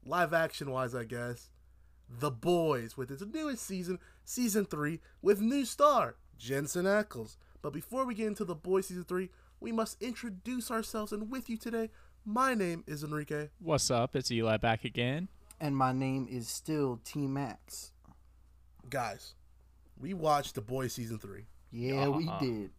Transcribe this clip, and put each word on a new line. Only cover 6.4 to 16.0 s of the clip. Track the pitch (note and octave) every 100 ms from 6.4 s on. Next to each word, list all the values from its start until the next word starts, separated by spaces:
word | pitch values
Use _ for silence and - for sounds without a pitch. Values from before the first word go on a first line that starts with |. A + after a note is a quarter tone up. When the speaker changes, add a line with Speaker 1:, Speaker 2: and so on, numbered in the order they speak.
| A2+ C#3 C#3+ F3+ F#3
Speaker 1:
Ackles. | G3+ G#3 B2 A2 - - -
But | D3
before | C#3+ - B3 C4
we | G#3+
get | A3
into | G#3 G3
The | D#3+
Boys | F3+ F#3+ F#3+
season | F3+
three, | E3+ F3+ F#3 - - -
we | A3
must | A3+ A3 -
introduce | B3+ A#3 A#3+ F#3 A3+ B3+ A3
ourselves, | A3+ A3 A3+ G#3
and | G#3 G#3+
with | C4 -
you | A3+
today, | A#3+ A3+ A3+ - - - A3
my | A3 C4 A#3+
name | F#3 E3+ -
is | D3+
Enrique. | D3+ D3+ D3 D3+ D3+ -
Speaker 2:
What's | E3 D3 -
up? | B2 B2 C#3+
It's | B2+
Eli | A#2+ A2+ A2
back | A#2 A2+ B2+
again. | A2+ A#2+ C#3+ F#3 - - -
Speaker 3:
And | D#3 C3+
my | C3
name | C3